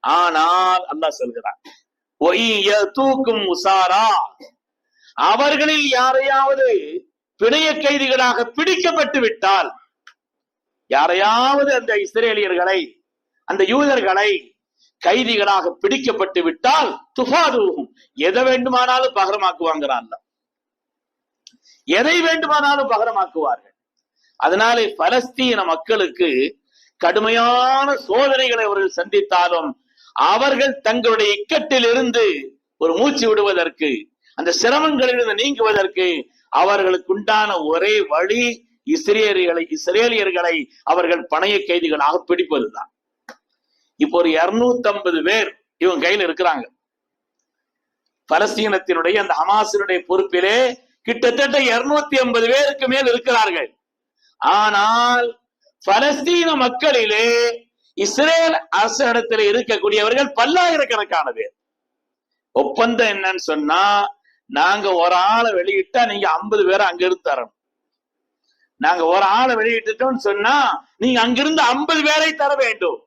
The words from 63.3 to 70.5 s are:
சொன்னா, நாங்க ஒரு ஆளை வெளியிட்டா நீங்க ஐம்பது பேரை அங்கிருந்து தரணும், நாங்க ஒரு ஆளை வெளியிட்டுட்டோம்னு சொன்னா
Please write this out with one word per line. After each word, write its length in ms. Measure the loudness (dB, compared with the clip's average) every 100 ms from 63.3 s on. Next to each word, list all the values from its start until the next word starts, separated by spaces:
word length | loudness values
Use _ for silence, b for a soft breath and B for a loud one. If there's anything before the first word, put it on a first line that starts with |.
| -6 -4
சொன்னா, 380 | -4 -2 0 2 0 -2 -8 _ _ _
நாங்க 380 | 0 0 0 0 0
ஒரு 200 | 2 2 2
ஆளை 240 | 2 0
வெளியிட்டா 480 | -2 -2 -4 -2 0 0
நீங்க 220 | 0 -2
ஐம்பது 320 | -2 -2 0 2
பேரை 180 | 2 0
அங்கிருந்து 420 | 0 -2 -2 -4
தரணும், 260 | -4 -6 _ _ _ _ _ _ _ _ _ _ _ _ _
நாங்க 220 | -2 0 0
ஒரு 180 | 2 2
ஆளை 200 | 2 0 0
வெளியிட்டுட்டோம்னு 720 | -2 -2 -4 -4 -4 -2 -4
சொன்னா 300 | -2 0